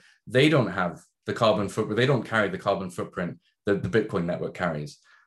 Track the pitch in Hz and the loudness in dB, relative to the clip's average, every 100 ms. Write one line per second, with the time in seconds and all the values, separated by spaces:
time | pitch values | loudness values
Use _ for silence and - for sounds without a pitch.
0 | _ _ - 123 151 151 98 95 90 - | _ _ -2 4 4 4 2 0 -4 -6
1 | - _ - - 110 98 98 - 104 107 | -16 _ -10 2 2 4 0 -2 -2 2
2 | 127 120 - 110 98 90 104 92 92 - | 2 2 0 0 0 -2 -2 -2 -4 -8
3 | 92 95 87 - _ _ - 98 90 110 | -8 -6 -8 -8 _ _ -2 0 0 0
4 | 104 98 85 76 80 - 87 76 73 - | 0 -2 -2 -4 -6 -4 -4 -4 -8 -14
5 | _ _ | _ _